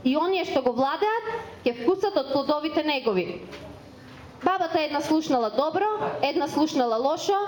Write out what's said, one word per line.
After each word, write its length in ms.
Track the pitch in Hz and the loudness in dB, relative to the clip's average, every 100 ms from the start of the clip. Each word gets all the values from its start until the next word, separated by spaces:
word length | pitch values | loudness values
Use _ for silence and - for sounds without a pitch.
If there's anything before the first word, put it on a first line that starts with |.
И 120 | 262 285 | 2 2
оние 280 | 339 381 330 | 2 0 2
што 160 | 294 | 2
го 120 | 247 240 | 2 2
владеат, 520 | 269 311 415 453 440 453 - - - | 0 2 0 0 -2 -8 -10 -4 -4
ќе 100 | 240 | 0
вкусат 360 | 240 381 403 381 | 0 2 2 0
од 160 | 269 | 0
плодовите 500 | 269 277 302 311 302 | -2 0 0 0 -2
негови. 580 | 302 277 247 190 175 180 - - - - - - - - - - | 0 0 0 0 -2 -8 -12 -16 -16 -18 -20 -20 -20 -20 -20 -2
Бабата 380 | - 370 330 330 | 0 2 2 0
една 200 | 302 285 | 0 -2
слушнала 480 | 311 311 311 262 226 | 2 2 4 2 2
добро, 360 | 220 294 320 415 427 - - | 2 0 2 0 0 -4 -2
една 260 | 269 311 320 | 0 0 0
слушнала 500 | 285 311 302 240 220 | 2 2 2 2 2
лошо. 400 | 269 311 - 392 | 0 0 0 0